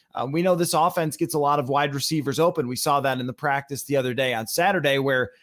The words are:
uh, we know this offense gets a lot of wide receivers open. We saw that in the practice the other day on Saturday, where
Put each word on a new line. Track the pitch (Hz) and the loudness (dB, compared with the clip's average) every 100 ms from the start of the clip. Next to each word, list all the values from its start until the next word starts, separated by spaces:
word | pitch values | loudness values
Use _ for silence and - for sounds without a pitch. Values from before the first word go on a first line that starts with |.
| _ - | _ -8
uh, | 123 | -4
we | 151 | 0
know | 180 175 | 2 2
this | 170 | 2
offense | 165 143 180 160 - | 2 2 2 -2 -2
gets | 165 | -4
a | 156 | 0
lot | 143 147 | 2 2
of | 127 | 0
wide | 135 147 | 0 0
receivers | 139 - 160 135 131 | -2 -2 -2 -2 2
open. | 165 175 127 | 2 2 -4
We | 123 | -2
saw | - 143 | 0 2
that | 135 127 | 2 -2
in | 127 | -4
the | |
practice | 120 151 139 139 139 | -4 -2 -2 -4 -10
the | - 139 | -2 0
other | 127 | 0
day | 120 131 | 0 0
on | 117 113 | -2 -4
Saturday, | - 175 185 147 139 | 0 2 2 2 2
where | 135 131 123 - | 2 0 0 -6